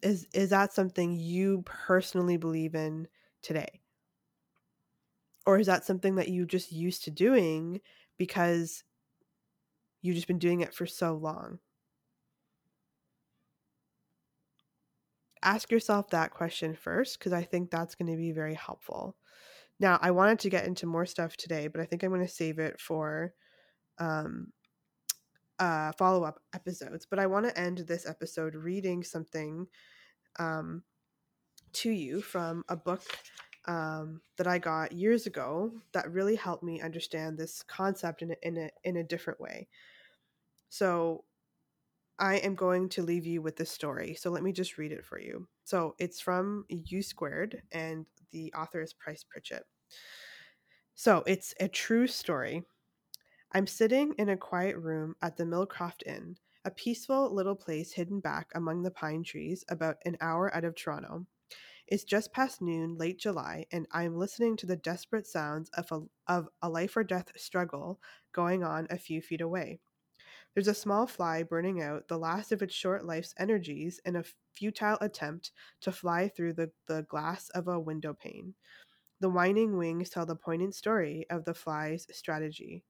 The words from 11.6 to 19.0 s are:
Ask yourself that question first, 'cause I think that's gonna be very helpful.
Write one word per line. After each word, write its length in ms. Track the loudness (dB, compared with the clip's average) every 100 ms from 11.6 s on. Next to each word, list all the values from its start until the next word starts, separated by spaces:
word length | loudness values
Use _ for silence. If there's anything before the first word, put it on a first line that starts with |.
| _ _ _ _ _ _ _ _ _ _ _ _ _ _ _ _ _ _ _ _ _ _ _ _ _ _ _ _ _ _ _ _ _ _ _ _ _ 0
Ask 300 | 2 2 4
yourself 400 | 4 6 2 4
that 180 | 2 0
question 440 | 0 -4 -2 -4 -4
first, 440 | -2 0 0 0
'cause 140 | 0
I 100 | 0
think 280 | 0 -2 0
that's 240 | -2 -4 -4
gonna 220 | -2 0
be 160 | -2
very 200 | -2 -4
helpful. 640 | -4 -8 -12 -10 -8